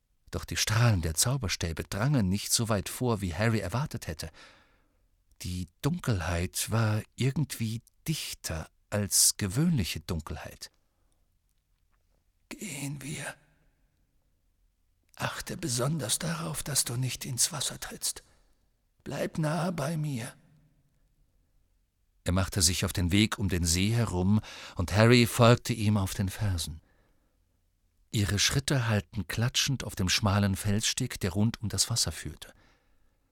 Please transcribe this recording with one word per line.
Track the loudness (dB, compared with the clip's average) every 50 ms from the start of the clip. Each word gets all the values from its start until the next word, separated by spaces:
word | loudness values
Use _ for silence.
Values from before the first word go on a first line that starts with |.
| _ _ _ _ _ -10
Doch | -8 -8 -6
die | -6 -4
Strahlen | -2 0 2 4 4 6 6 4 4
der | 2 0 0
Zauberstäbe | 0 0 0 0 -2 -2 -2 -2 -2 -2 -4 -4 -4 -6
drangen | -6 -4 -2 0 2 4 4 4 2
nicht | 2 0 0 0 0
so | 0 2 2
weit | 0 0 -2
vor, | -4 -6 -2 0 0 0 0
wie | -2 -4 0
Harry | 0 2 2 2 0
erwartet | -2 -2 -4 -4 -4 -4 -6 -8 -8
hätte. | -8 -8 -8 -10 -14 -14 -18 -20 -20 -20 -20 _ _ _ _ _ _ _ _ _ _ _ _ _ _ _ -12
Die | -8 -6 -6 -6 -6 -8 _ -4
Dunkelheit | -2 -2 -2 -2 -2 -2 -2 0 0 -2 0 -2 -2 -2 -4 -6 -4 0
war | 0 2 2 2 0 -2 -4 _ -4
irgendwie | -2 -2 0 2 0 -2 -2 -4 -6 -4 -4 -6 -8 _ -14 _ _ -6
dichter | -4 -4 -4 -4 -10 -12 -10 -8 -6 -6 -6 -8 -10 _ _ _ -4
als | -2 -2 0 2 4 4 4 4 4
gewöhnliche | 2 -2 -2 0 2 2 2 2 2 0 -2 -4 -8
Dunkelheit. | -6 -4 -4 -4 -4 -6 -10 -10 -12 -14 -16 -16 -18 -20 _ _ _ _ _ _ _ _ _ _ _ _ _ _ _ _ _ _ _ _ _ _ _ _ _ _ _ _ _ _ _ _ _ _ _ -18
„Gehen | -14 -12 -10 -10 -8 -8 -6 -8 -8 -8
wir. | -8 -8 -8 -6 -8 -10 -12 _ _ _ _ _ _ _ _ _ _ _ _ _ _ _ _ _ _ _ _ _ _ _ _ _ _ _ _ _ _ _ _ _ _ _ -10
Achte | -6 -4 -4 -4 -6 -8 -8 -8
besonders | -6 -4 -2 -2 0 0 0 0 -2 -2 -2 -2 -2
darauf, | -2 -4 -6 -6 -6 -6 -6 -6
dass | -6 -2 0 0 0
du | 0 -2
nicht | -2 -2 -2 -4 -6 -8
ins | -6 0 0 0 0
Wasser | 0 -4 -6 -6 -6 -8
trittst. | -12 -12 -10 -6 -6 -6 -6 -8 -14 _ _ _ _ _ _ _ _ _ _ _ _ _ _ _ -12
Bleib | -8 -6 -4 -6 -4 -2 -2
nahe | -2 0 0 0 -2 -2
bei | -2 -2 -4 -2 -2
mir.“ | -2 -2 -2 -4 -4 -6 -8 -14 -18 _ _ _ _ _ _ _ _ _ _ _ _ _ _ _ _ _ _ _ _ _ _ _ _ _ _ _ _ _ _ _ _ _ _ _ _ -2
Er | 0 2
machte | 2 2 2 2 2
sich | 4 4 4 2 -2
auf | -2 0
den | 0 2 4
Weg | 6 6 6 4 2 -2
um | -2 0
den | 0 2 2
See | 2 2 2 2 2
herum, | 2 2 2 2 2 2 4 4 4 4 2 -2 -16 -16 -16 -12 -6
und | -4 -4 0 4
Harry | 6 8 8 8 8 6
folgte | 4 4 6 8 8 8 6 2 -4 -4
ihm | 0 2 2 2
auf | 2 2 0 -2
den | -2 -2 -2
Fersen. | -2 -2 -2 -2 -2 -2 -4 -6 -10 -12 _ _ _ _ _ _ _ _ _ _ _ _ _ _ _ _ _ _ _ _ _ _ _ _ _ -4
Ihre | 0 0 0 2 2
Schritte | 2 2 2 0 0 0 0 0 0 2
hallten | 2 0 0 0 -2 -8 -8 -6
klatschend | -4 -2 -2 -2 0 0 0 0 0 -2 -2 -4
auf | -8 -4
dem | -2 0
schmalen | 0 2 2 2 4 4 4 4 2 2
Felssteg, | 0 0 0 0 0 0 0 -2 -2 -4 -4 -4 -2
der | -4 -2
rund | 2 2 2 2 0 -2 -6
um | -4
das | 0 0 0 0
Wasser | 2 0 0 -2
führte. | -2 -6 -10 -12 -12 -12 -18 -20 -20 _ _ _ _ _ _ _ _ _ _ _ _ _ _ _